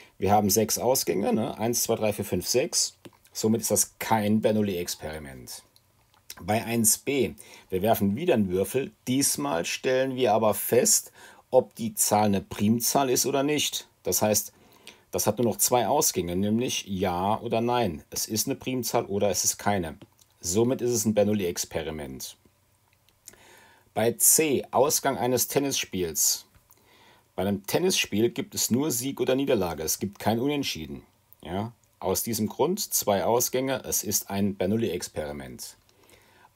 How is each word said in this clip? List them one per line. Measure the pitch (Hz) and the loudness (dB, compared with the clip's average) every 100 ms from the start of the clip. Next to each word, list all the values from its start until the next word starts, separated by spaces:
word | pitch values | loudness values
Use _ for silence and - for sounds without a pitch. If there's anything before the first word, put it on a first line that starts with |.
| - - | -20 -4
Wir | 95 | 2
haben | 104 104 | 4 4
sechs | 107 107 - | 2 2 0
Ausgänge, | 104 131 - 185 226 | 2 2 0 0 0
ne? | 220 - - | 0 -2 -2
Eins, | 113 120 | -2 0
zwei, | - 110 | 0 0
drei, | 107 | 0
vier, | 101 | -2
fünf, | 101 92 - | -2 -4 0
sechs. | 120 180 - - - - _ _ | 0 0 0 -2 -6 -20 _ _
Somit | - 110 110 | -2 0 0
ist | 107 | 2
das | 104 - - | 0 0 -4
kein | - 113 104 107 | 0 2 4 2
Bernoulli-Experiment. | 104 107 104 90 87 - 76 78 71 65 58 - - _ _ _ _ _ - - | 4 2 0 -2 -6 -8 -10 -10 -12 -16 -16 -18 -20 _ _ _ _ _ -20 -10
Bei | 90 110 | -2 -2
eins | 107 117 107 - | 0 0 2 0
b, | - 139 98 - - - - | 0 0 -2 -4 -18 -20 -8
wir | 92 | -2
werfen | 104 110 101 107 | 2 2 0 0
wieder | 175 | 2
einen | 127 95 | 2 2
Würfel, | 90 98 131 - - - | 0 0 -2 -4 -8 -2
diesmal | 131 135 - 143 165 170 | 0 0 -2 -2 -2 -2
stellen | - - 131 131 127 | -4 0 0 0 0
wir | 120 | 2
aber | 107 110 | 4 2
fest, | 101 - 117 143 - - - - - _ | 0 2 2 4 2 -2 -14 -20 -20 _
ob | 127 - | 2 2
die | - 113 | -2 -6
Zahl | - - 104 107 | -2 2 4 4
eine | 95 | 2
Primzahl | - - 104 120 120 143 139 | -2 0 2 2 2 2 2
ist | 131 - | 2 2
oder | 139 | 2
nicht. | 139 151 135 - - _ | 2 0 -2 -4 -10 _
Das | - 92 | -4 0
heißt, | 107 107 - - - - - - _ | 2 2 -2 -10 -20 -20 -20 -20 _
das | - - | -2 0
hat | 107 | 2
nur | 120 | 0
noch | 98 | 2
zwei | - 123 104 | 2 2 4
Ausgänge, | 143 151 - 85 | 2 2 0 -2
nämlich | 87 104 110 127 - - | 0 0 0 0 -4 -4
ja | 95 95 87 98 110 | -2 0 0 0 0
oder | 123 120 | -2 -2
nein. | 120 120 107 76 - | 0 2 0 -4 -8
Es | - - | -8 -4
ist | 110 - | -2 -4
eine | 131 | -6
Primzahl | - 127 117 123 | -4 -4 -2 -2
oder | 110 98 101 | -2 0 0
es | 92 | 0
ist | - - | -2 -2
keine. | 107 101 82 71 - _ _ _ | 0 0 -2 -10 -20 _ _ _
Somit | - 95 120 131 | -2 2 2 2
ist | 120 | 0
es | 120 | 0
ein | 110 | 2
Bernoulli-Experiment. | 107 104 107 87 87 - - 78 78 - 131 - - _ _ _ _ _ _ _ _ - - - - - _ _ | 2 2 2 -2 -4 -6 -6 -6 -8 -10 -12 -14 -16 _ _ _ _ _ _ _ _ -20 -20 -20 -20 -20 _ _
Bei | - 113 | 0 0
C, | 113 - - 156 117 - | 4 4 6 4 2 2
Ausgang | - 143 - 143 127 | 2 4 2 0 0
eines | 123 123 - | 2 2 0
Tennisspiels. | 143 143 131 - 92 85 76 - - - _ _ _ _ _ - _ _ | 0 0 -2 -4 -4 -4 0 0 0 -6 _ _ _ _ _ -20 _ _
Bei | - | -4
einem | 95 98 | -2 -2
Tennisspiel | - 160 180 - - 101 117 | -2 0 2 0 0 0 0
gibt | - - | 0 -8
es | - - | -4 0
nur | 120 151 | 0 0
Sieg | 117 135 - | -2 -4 -2
oder | 127 | 0
Niederlage. | 131 139 120 90 80 | 0 2 2 0 -2
Es | 78 - | -4 -4
gibt | 98 - | -6 -4
kein | 104 117 | -2 0
Unentschieden. | 139 147 131 - 78 69 - _ _ - | 0 -2 -4 -6 -10 -12 -16 _ _ -18
Ja? | - 90 113 - _ - | -8 -6 -6 -10 _ -6
Aus | 90 92 | -2 -2
diesem | - 110 107 | -2 -2 -2
Grund | - 151 190 | 0 0 -2
zwei | - - - 98 | -2 -2 0 2
Ausgänge. | 87 120 - 127 135 135 - | 2 2 2 -2 -2 -4 -4
Es | - | -4
ist | - 202 - | -2 -4 -4
ein | 196 202 | -2 -2
Bernoulli-Experiment. | 196 - 113 110 87 - - 73 73 65 62 - - _ _ _ - _ _ _ | 0 0 0 -2 -4 -6 -8 -8 -10 -12 -14 -16 -18 _ _ _ -20 _ _ _